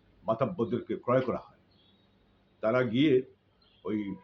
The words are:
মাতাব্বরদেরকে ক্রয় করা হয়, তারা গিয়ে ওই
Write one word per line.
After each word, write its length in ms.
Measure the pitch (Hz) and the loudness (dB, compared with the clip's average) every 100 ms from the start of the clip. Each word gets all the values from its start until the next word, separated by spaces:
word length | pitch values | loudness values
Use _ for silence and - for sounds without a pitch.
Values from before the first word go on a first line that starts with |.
| _ _ | _ _
মাতাব্বরদেরকে 720 | - 110 104 92 113 117 - | -4 -2 -2 -2 -2 -2 -4
ক্রয় 260 | 101 - 131 | -4 0 2
করা 160 | 127 87 | 2 -4
হয়, 200 | - - _ _ _ _ _ _ _ _ _ _ | -10 -20 _ _ _ _ _ _ _ _ _ _
তারা 220 | 107 123 | 0 0
গিয়ে 380 | 120 117 151 127 - _ _ _ _ _ | 2 2 4 4 0 _ _ _ _ _
ওই 320 | 92 107 98 92 | -6 -4 -4 -10